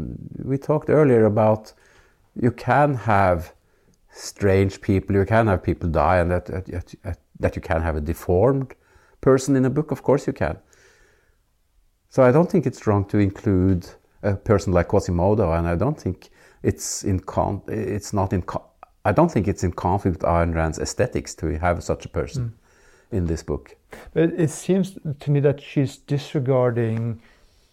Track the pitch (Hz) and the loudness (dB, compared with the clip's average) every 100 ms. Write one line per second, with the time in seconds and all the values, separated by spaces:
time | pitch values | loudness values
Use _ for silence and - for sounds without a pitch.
0 | 62 - 50 - - 135 - 147 - 139 | -8 -10 -14 -12 -6 -6 -2 -2 2 4
1 | 147 117 107 107 110 110 - _ _ _ | 6 6 4 4 2 2 -4 _ _ _
2 | _ _ _ - 123 - - 127 147 127 | _ _ _ -2 -2 -2 0 2 2 0
3 | 110 101 95 87 87 _ _ _ _ _ | 0 2 4 2 -4 _ _ _ _ _
4 | _ - - - 101 95 98 - - 95 | _ -18 -16 -2 2 2 2 -2 -2 -2
5 | 92 98 95 113 113 90 - 82 87 78 | 2 0 2 2 2 0 0 -4 -2 0
6 | 76 92 87 90 - 92 - 87 - - | 2 2 2 -2 -4 -10 -8 -12 -12 -14
7 | 98 87 _ - 90 - - 82 82 78 | -12 -12 _ -4 -4 -4 -4 -2 -2 -4
8 | 76 82 - 90 120 139 131 - _ _ | -4 -6 0 2 2 0 -4 -12 _ _
9 | _ _ 139 135 139 135 127 139 156 131 | _ _ 2 2 4 2 2 0 -4 -4
10 | - 139 - 131 82 - _ _ _ _ | 0 0 0 -4 -4 -6 _ _ _ _
11 | _ _ _ _ _ _ _ _ _ _ | _ _ _ _ _ _ _ _ _ _
12 | _ - 127 143 175 190 127 - - 101 | _ 4 6 6 4 2 0 -4 0 0
13 | 95 107 98 - 107 95 92 90 - - | 2 2 0 0 0 2 4 2 -2 -20
14 | _ _ 104 98 - 101 101 90 85 101 | _ _ -4 -2 2 2 4 0 2 0
15 | - 87 95 107 87 82 85 87 127 151 | 0 0 2 2 2 0 0 0 -2 -2
16 | 95 90 - _ - _ - - - - | -6 -8 -12 _ -20 _ -4 -4 -8 -8
17 | - 92 - - 92 98 - 107 - 101 | -4 -4 -4 -4 -2 -4 -6 -6 -4 -6
18 | - 101 95 92 - - - _ - _ | -4 -4 -2 -2 -4 -10 -12 _ -20 _
19 | 104 101 170 117 92 95 90 - 90 98 | 0 2 2 2 -2 -2 -2 -2 -2 0
20 | 98 85 - 85 85 82 80 76 - - | 0 0 0 2 2 0 -2 -4 -6 -2
21 | - - - - 80 78 90 87 - - | -2 -2 -8 -8 -6 -2 0 -2 -2 -6
22 | - - 65 131 117 - _ _ _ _ | -6 -6 -6 -6 -8 -10 _ _ _ _
23 | - 98 85 80 - 73 - - _ - | -8 -4 -2 -4 -4 -8 -8 -20 _ -20
24 | - 160 165 175 156 - - 190 185 - | -8 0 0 0 -2 -4 -2 -2 -2 -6
25 | 156 135 147 143 143 139 - 151 131 - | -10 -8 -2 2 2 0 -4 -2 -2 -4
26 | - 143 - 151 127 131 123 117 113 113 | -6 -6 -4 -4 0 2 2 0 -2 -2
27 | 117 110 _ _ _ _ _ | -4 -8 _ _ _ _ _